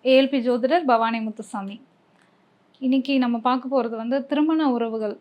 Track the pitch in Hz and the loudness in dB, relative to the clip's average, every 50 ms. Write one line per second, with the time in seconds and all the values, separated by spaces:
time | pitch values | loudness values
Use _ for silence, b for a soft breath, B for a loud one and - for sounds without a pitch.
0 | _ 254 262 262 269 262 277 269 233 254 240 240 233 254 311 359 330 254 233 226 | _ 6 6 6 4 4 0 0 0 0 0 0 2 2 0 2 2 2 2 2
1 | 226 226 226 226 220 220 208 - 214 - - 202 196 196 202 247 277 _ _ _ | 2 0 -2 -4 -6 -8 -10 -12 -14 -10 -10 -10 -10 -10 -14 -16 -20 _ _ _
2 | _ _ b b b b b b b b _ _ _ _ _ _ 269 254 262 269 | _ _ b b b b b b b b _ _ _ _ _ _ -2 0 0 0
3 | 254 285 277 262 254 240 240 233 226 254 254 262 254 254 277 262 233 233 226 220 | 0 2 0 2 2 2 0 0 0 0 -2 0 -2 -2 0 0 0 -2 -6 -6
4 | 226 240 262 277 269 - 294 294 302 311 320 320 311 269 240 233 233 226 220 226 | -4 -2 -4 -4 -2 -2 0 0 2 2 2 2 2 0 0 0 -2 -4 -4 -4
5 | 220 208 233 - | -6 -6 -8 -10